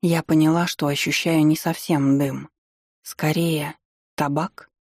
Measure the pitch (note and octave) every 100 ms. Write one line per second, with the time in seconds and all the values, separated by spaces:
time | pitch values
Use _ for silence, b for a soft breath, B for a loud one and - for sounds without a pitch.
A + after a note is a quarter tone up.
0 | E3+ E3 - D#3 D#3 D#3+ F3 - D3 C#3+
1 | - D3+ F3 E3 D3+ D#3+ - E3+ - D#3
2 | C#3 C#3 C#3 C3 C#3 _ _ _ _ _
3 | - - D3+ D#3 E3+ D#3+ C#3+ - _ _
4 | _ - D3 C#3+ F3+ - - _